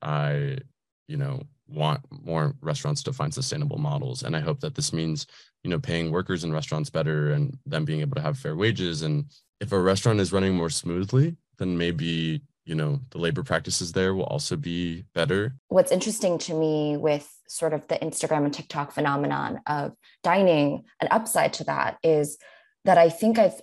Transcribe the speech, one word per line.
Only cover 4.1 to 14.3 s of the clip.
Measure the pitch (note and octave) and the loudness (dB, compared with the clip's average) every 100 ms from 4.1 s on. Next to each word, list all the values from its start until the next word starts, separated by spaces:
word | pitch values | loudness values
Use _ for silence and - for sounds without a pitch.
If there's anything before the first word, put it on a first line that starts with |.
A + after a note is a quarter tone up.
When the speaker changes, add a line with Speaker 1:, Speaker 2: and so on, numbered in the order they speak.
| B1+ | -6
Speaker 1:
And | B1+ D#2 | -4 -2
I | |
hope | D2+ D2+ | -2 -4
that | D#2 C#2+ | -4 -6
this | D2 | -4
means, | E2 D#2+ D2+ - - - _ | -2 -2 -4 -8 -16 -20 _
you | - | -4
know, | E2+ | -2
paying | - E2+ E2 | -2 -2 0
workers | E2 F#2 F#2 | -2 -2 -2
in | E2 | -2
restaurants | D#2 D2+ D#2 D2+ | -4 -4 -4 -2
better | E2 D2+ D#2 D2 | -2 0 0 0
and | D2 C#2+ C2 - | 0 0 -4 -6
them | D#2 D2+ | -4 -2
being | D#2 | -2
able | D2+ C#2 | -2 -2
to | |
have | D2+ D2 | -4 -4
fair | D2+ D#2 | -4 0
wages | G#2+ G#2 F2+ D#2+ | 0 2 -2 -2
and | D#2+ D2+ D2 - _ - | -2 -2 -4 -10 _ -12
if | G2 | -2
a | G2 | 2
restaurant | F2+ F#2+ A#2+ G#2+ | 4 4 4 4
is | F#2 | 4
running | F#2+ F#2+ F#2 | 2 2 2
more | E2 | 0
smoothly, | D2+ E2+ F2 F#2+ B2+ D#3 E3+ _ - | -2 -2 -2 2 4 2 0 _ -6
then | F#2 F2 | -2 0
maybe, | F2 E2+ E2 E2 E2 D#2 - _ - | 0 0 -2 -2 -2 -4 -8 _ -6
you | D#2+ | -2
know, | D2+ C#2+ - | 0 -2 -4
the | D#2+ | -4
labor | E2+ E2 | -2 -2
practices | E2 E2+ - - F2 | 0 -2 0 -4 -2
there | F#2 F#2+ | 0 0
will | F#2+ | 0
also | - | -2